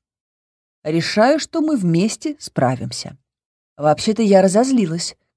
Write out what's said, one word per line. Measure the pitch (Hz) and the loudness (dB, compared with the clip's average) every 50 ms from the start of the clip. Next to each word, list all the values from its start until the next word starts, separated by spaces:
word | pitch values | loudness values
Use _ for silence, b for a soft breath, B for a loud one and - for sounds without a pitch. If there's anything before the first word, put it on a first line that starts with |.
| _ _ _ _ _ _ _ _ _ _ _ _ _ _ _ _ - | _ _ _ _ _ _ _ _ _ _ _ _ _ _ _ _ -8
решаю, | 151 165 165 160 - - 208 220 269 311 302 | -2 -2 -2 -2 -2 0 2 2 2 2 0
что | - - - 330 | -2 -4 -4 -2
мы | 302 311 302 | -2 0 -2
вместе | 226 185 170 165 170 196 220 - - - 311 294 - | 0 0 0 0 2 0 -2 -4 -6 -10 -10 -10 -10
справимся. | - - - - 131 123 131 - 110 123 - - - - - _ _ _ _ _ _ _ _ _ _ _ _ | -14 -8 -4 -2 0 0 -2 -4 -8 -12 -12 -12 -14 -14 -18 _ _ _ _ _ _ _ _ _ _ _ _
«Вообще-то | - 147 151 151 - - 220 208 233 | -2 0 0 0 0 0 -4 0 0
я | 226 196 196 190 | 2 4 6 6
разозлилась, | 190 190 175 220 254 269 269 233 190 156 160 170 - - - _ _ _ _ | 4 4 2 2 2 2 2 0 0 0 -4 -6 -8 -10 -14 _ _ _ _